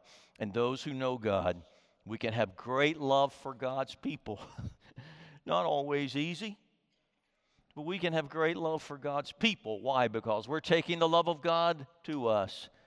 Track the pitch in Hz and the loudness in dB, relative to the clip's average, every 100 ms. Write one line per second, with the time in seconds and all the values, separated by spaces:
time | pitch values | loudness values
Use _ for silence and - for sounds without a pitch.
0 | - - _ - 107 107 120 131 151 131 | -12 -20 _ -8 -4 0 0 -2 -6 -4
1 | 127 127 107 98 87 87 - _ _ _ | -2 0 2 2 2 -2 -6 _ _ _
2 | - - 113 113 101 92 117 131 147 156 | -10 -4 -2 0 0 -4 -2 2 2 2
3 | 135 139 139 - 135 127 131 135 131 - | 4 4 4 0 -12 -6 -4 -4 -6 -6
4 | 277 151 - 101 - - - - - - | -8 -8 -8 -10 -12 -12 -12 -12 -20 -20
5 | 156 - - - 160 170 165 147 143 143 | -20 -20 -20 -12 -2 0 2 0 0 0
6 | 139 139 165 165 214 202 _ _ _ _ | 0 -2 -2 -4 -8 -10 _ _ _ _
7 | _ _ _ _ _ _ _ 151 151 190 | _ _ _ _ _ _ _ -10 -6 -2
8 | 175 160 143 160 160 175 160 156 - 143 | 0 0 0 0 0 2 -2 -2 -6 -8
9 | 143 143 139 - 226 185 110 104 123 131 | -4 -4 -4 0 0 0 -4 -4 0 2
10 | 117 110 113 107 110 156 - 170 - 170 | 2 2 0 -2 -2 -4 2 2 2 2
11 | 165 170 170 156 170 165 170 160 135 _ | 4 4 4 0 0 2 2 0 -6 _
12 | - 147 113 107 95 - - _ | -6 0 4 4 2 -6 -16 _